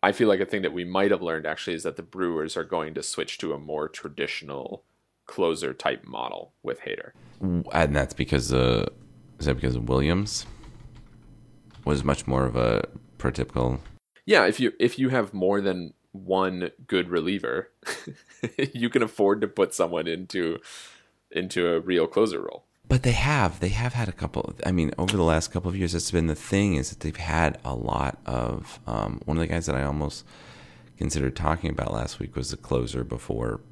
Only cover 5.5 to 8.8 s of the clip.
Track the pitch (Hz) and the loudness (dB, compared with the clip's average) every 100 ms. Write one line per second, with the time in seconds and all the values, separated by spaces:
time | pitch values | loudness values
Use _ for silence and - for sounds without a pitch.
5.5 | 80 69 65 - 64 - 53 62 50 50 | 0 -4 -4 -4 -4 -8 -8 -8 -10 -14
6.5 | _ - - - - - - - - 95 | _ -8 -8 -8 -10 -10 -18 -20 -6 0
7.5 | 87 - 80 78 71 65 - 64 71 62 | 0 0 2 4 4 0 -2 0 0 4
8.5 | 65 62 58 | 4 4 4